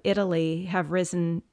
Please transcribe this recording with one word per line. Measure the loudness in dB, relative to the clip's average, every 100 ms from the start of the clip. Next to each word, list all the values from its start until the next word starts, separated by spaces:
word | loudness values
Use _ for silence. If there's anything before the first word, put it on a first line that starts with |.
Italy | 0 2 2 2 0 -2 -2
have | -2 0
risen | 0 0 0 0 -2 -6